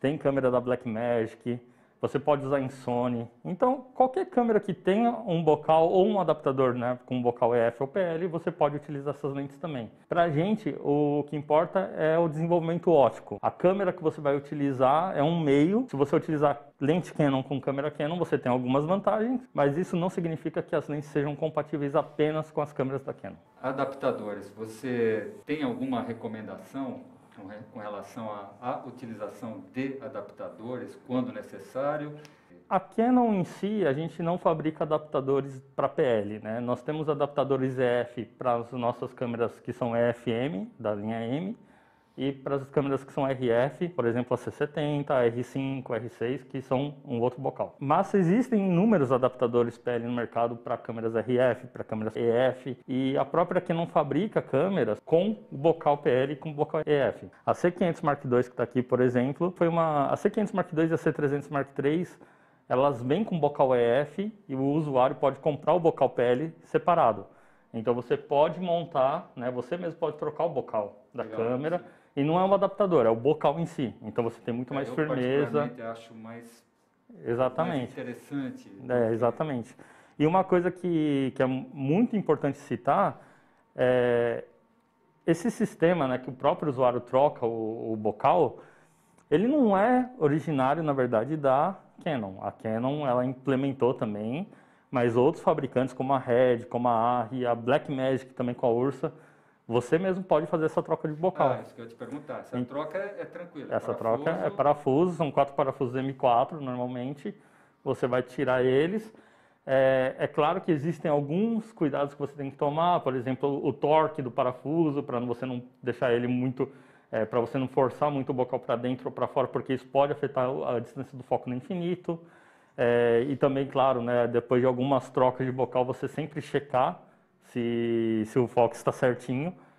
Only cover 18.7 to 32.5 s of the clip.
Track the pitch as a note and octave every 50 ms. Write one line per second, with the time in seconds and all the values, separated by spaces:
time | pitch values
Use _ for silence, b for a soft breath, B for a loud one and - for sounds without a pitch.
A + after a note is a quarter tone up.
18.7 | C3 C#3+ D3 D#3 F#3 G3+ G3+ G#3 G3 A3 A3 A#3+ C4 B3 - - - D3 C#3+ C#3+
19.7 | C#3 D#3+ F3+ - - F3 E3 F#3 - - F3 E3 D#3+ D#3 - D#3+ D3+ F3 D#3+ -
20.7 | - D#3 C#3+ - D3 D3+ D3 - - D3+ C#3 D3+ D3 C#3+ E3 D#3 C3+ D3+ D3 -
21.7 | - D3+ C#3+ C#3+ C#3 D#3+ D3 D3+ - - D3+ D3+ D#3 D#3 D3+ - - - D3 D3
22.7 | - - C3 C3 C3+ C3+ C3+ - - - - G2+ - - - _ _ - - C3
23.7 | C3+ C#3 C3+ - - - - C3 A#2 - G#2+ G#2 G2+ G2 F#2+ - - A2 A2+ A2
24.7 | A2 - - C3 B2 A#2+ A#2 A2 A2 G#2 G2+ - - - - - D3 D3+ C#3+ B2+
25.7 | A2+ A2 C3 C3+ B2+ A#2 - A#2+ A2+ A2+ - A2+ A2 A2 G#2 F#2+ F#2+ F#2+ - -
26.7 | - C3+ C3+ B2+ A#2 - - - - - - - - - G#2 G2 G#2 G#2 A2 -
27.7 | - A#2 G#2 G#2 G#2 G2+ - - - B2 A2+ G#2+ G#2 G2+ G2 G2+ - - B2 B2
28.7 | C#3 - - C3 A2 - C3 A2+ A2 G2+ G#2 G2 G2+ - - A2+ A2 G2 F#2 -
29.7 | - B2+ C3+ C3+ C3 - A#2 G#2 - G#2+ - - - - G2+ F2+ - - A2 A#2+
30.7 | B2+ B2 - - - - - - A#2+ C3 A#2+ A2 - G#2 G2+ - - - - -
31.7 | - C3 C#3 C#3+ D3+ D3+ D3 D3+ D3 D3+ B B B B B B